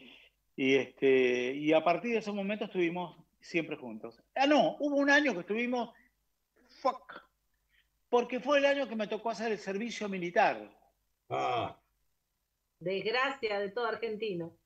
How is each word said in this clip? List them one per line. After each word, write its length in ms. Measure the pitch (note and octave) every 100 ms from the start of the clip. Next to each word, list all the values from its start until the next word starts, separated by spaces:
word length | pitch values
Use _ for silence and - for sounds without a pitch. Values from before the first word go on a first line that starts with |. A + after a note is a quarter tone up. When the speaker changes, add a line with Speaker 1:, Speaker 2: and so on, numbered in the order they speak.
| - - _ _ _ -
Speaker 1:
Y, 200 | C3+ C3+
este, 760 | A#2+ - C3+ C3 B2 B2 B2
y 200 | C#3+ D3+
a 100 | D#3+
partir 300 | E3 E3 A#3+
de 60 | A3
ese 120 | G#3
momento 340 | G3+ G3 G#3+ G#3
estuvimos 520 | F#3 E3+ F3 E3+ - _ _
siempre 340 | - E3+ D3+ D3
juntos. 480 | B2 G#2+ A#2 - _ C4
Ah, 120 | C#4+
no, 300 | D4 - -
hubo 160 | C#4+ C#4
un 140 | C#4
año 240 | C#4+ D4
que 80 | F3
estuvimos, 520 | F3 A3 A#3+ B3 A3 - _ _ _ _ _ _ _ -
fuck, 400 | C4 C4 - - - _ _ _ _ _ _ _ _
porque 300 | A#3+ A#3+ B3
fue 200 | C4 C#4+
el 60 | C#4
año 220 | C#4+ A#3
que 80 | A3
me 120 | G#3
tocó 240 | G#3+ A3+
hacer 200 | G3 A3+
el 60 | G3+
servicio 480 | F#3+ G3 A#3 - G#3
militar. 640 | F#3 F3 A3 E3+ A2 G#2 - _ _ _ _ -
Speaker 2:
Ah. 480 | C3+ B2+ A#2+ G2 - _ _ _ _ _ _ _ _ _ _
Speaker 3:
Desgracia 800 | E3+ F#3+ G3+ B3 C4+ C4+ A3 G3+
de 100 | G3
todo 180 | A#3+ A3+
argentino. 720 | G#3+ A3+ G#3+ A3 F3 E3 -